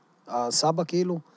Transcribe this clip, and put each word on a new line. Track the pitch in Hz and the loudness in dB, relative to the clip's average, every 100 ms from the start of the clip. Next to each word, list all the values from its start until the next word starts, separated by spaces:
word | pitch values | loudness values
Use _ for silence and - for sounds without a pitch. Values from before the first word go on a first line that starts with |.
| _ _ - | _ _ -6
הסבא | 120 123 117 156 165 | -4 0 2 2 2
כאילו. | 170 175 180 170 - | 0 0 0 -2 -8